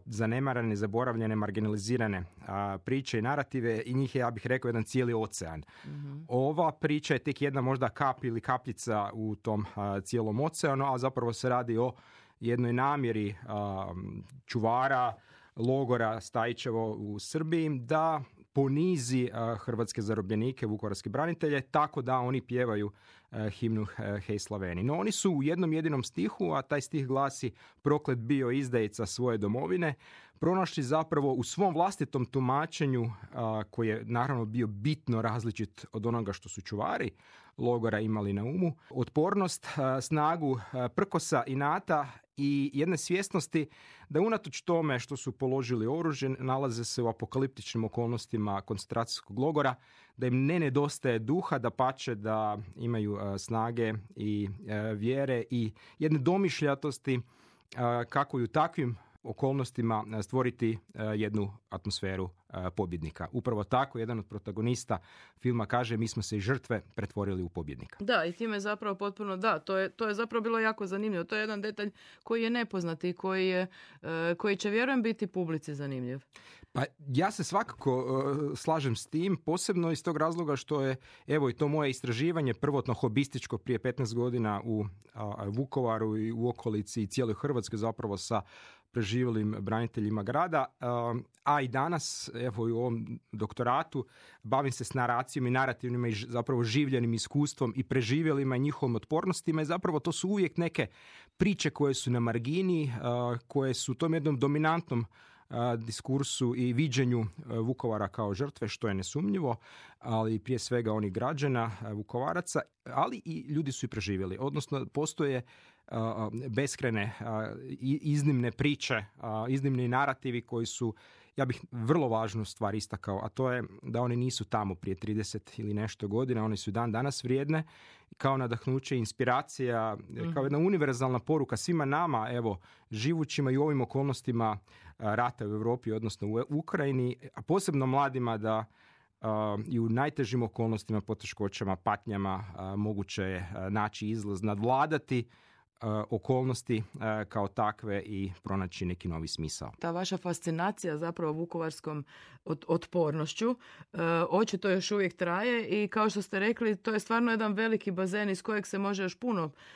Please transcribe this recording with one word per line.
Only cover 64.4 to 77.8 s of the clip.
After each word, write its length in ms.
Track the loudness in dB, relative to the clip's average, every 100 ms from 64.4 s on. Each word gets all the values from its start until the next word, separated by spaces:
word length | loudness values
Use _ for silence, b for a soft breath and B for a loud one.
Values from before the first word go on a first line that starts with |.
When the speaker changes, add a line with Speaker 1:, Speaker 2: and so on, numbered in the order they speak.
| -8 -2 0 0 -2 -4 B B B _
Speaker 1:
filma 260 | -2 0 0
kaže: 300 | 0 0 0
"Mi 120 | -2
smo 140 | -2
se 140 | -2 -2
iz 60 |
žrtve 400 | 0 0 0 -4 -4
pretvorili 480 | -8 -6 -4 -2 -2
u 60 | -4
pobjednika." 480 | -6 -8 -8 -12 -6
Speaker 2:
Da, 240 | 0 2
i 80 | 0
time 240 | -2 -4 -4
je 40 |
zapravo 340 | -4 -4 -4
potpuno, 420 | -4 -4 -4 -6 -2
da, 220 | 0 0
to 180 | 0 0
je, 140 | 0
to 180 | -2 -4
je 60 |
zapravo 280 | -2 -2 -2
bilo 160 | 0 2
jako 280 | 2 0 -4
zanimljivo. 380 | -2 -2 -2
To 120 | -2 -2
je 40 |
jedan 200 | -2 -4
detalj 300 | -6 -4 -6 B B B
koji 180 | -4 0
je 80 | 2
nepoznat 540 | 0 0 -2 -2 -2
i 80 | -2
koji 360 | -2 0 2 2
je, 180 | 2 0 B B B
e, 320 | -6 -2 0 2
koji 180 | 2 0
će, 140 | 2
vjerujem, 320 | 2 2 2
biti 240 | 2 0 -2
publici 480 | -2 -2 -2 -4
zanimljiv. 460 | -6 -4 -4 -4 -6 -10 B B B B
Speaker 1:
Pa 120 | -2 -2 -4 -2
ja 220 | 2 2
se 140 | 0
svakako, 800 | 0 0 0 -2